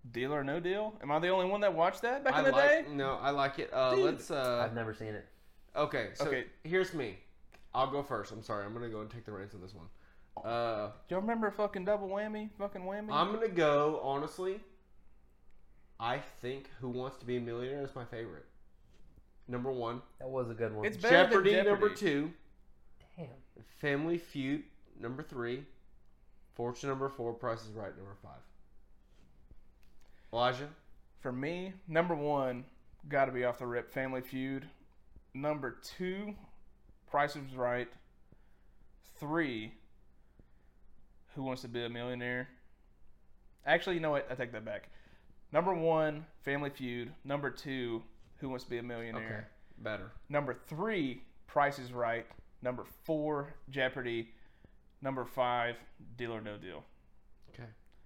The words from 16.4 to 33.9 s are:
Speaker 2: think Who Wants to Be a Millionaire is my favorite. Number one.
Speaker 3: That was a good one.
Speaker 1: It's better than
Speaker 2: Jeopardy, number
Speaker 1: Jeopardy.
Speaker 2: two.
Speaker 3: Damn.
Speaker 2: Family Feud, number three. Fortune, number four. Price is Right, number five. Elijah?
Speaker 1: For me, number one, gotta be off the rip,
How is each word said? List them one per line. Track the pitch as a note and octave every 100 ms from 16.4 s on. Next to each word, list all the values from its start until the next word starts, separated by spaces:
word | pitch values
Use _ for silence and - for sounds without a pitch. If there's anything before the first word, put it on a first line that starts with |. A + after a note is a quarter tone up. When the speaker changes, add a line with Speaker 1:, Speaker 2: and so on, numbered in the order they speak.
Speaker 2:
think | A#2+ C#3 C#3 -
Who | B2+
Wants | B2 B2+ -
to | A2+
Be | B2
a |
Millionaire | A#2 A#2+ B2 C#3+
is | C3+ C3
my | A#2
favorite. | A2+ A2+ D2+ - - - - - - - - - - -
Number | B2 B2+
one. | B2+ A#2 B2 - -
Speaker 3:
That | C3
was | C3 A#2+
a |
good | A2+ A2+ G#2+
one. | G3+
Speaker 1:
It's | G#3
better | A3 C4
than | C4
Speaker 2:
Jeopardy, | G#3+ F#3+ G#3 G3+
number | G3+ G#3
Speaker 1:
Jeopardy. | F#3+
Speaker 2:
two. | G3 C#3+ D#3 - - - - - - - - -
Speaker 3:
Damn. | C#3+ A#2+ - - A#2 -
Speaker 2:
Family | D3 C#3+ D#3+ E3+
Feud, | - C#3+ C3+ D3 - - - -
number | A#2 C3
three. | E3 C3+ A#2+ B2+ D3 - - - - - - - - -
Fortune, | A#2+ B2 C#3
number | C3+ C#3
four. | C3+ A#2
Price | A#2 B2 A2+ A2
is |
Right, | G#2+ G2 -
number | G2 G2+
five. | - C2 - - - - - - - - - - - - - - - - - - -
Elijah? | A2+ B2 B2+ D3 - - - - -
Speaker 1:
For | C3+
me, | B2 C#3+ F3 F#3 F#3+ -
number | D#3+ F3 D#3+
one, | D3 C#3+ C3 B2 C#3 - - - D3
gotta | C#3 C3+
be | B2+
off | B2 A#2+
the | B2
rip, | A#2+ A#2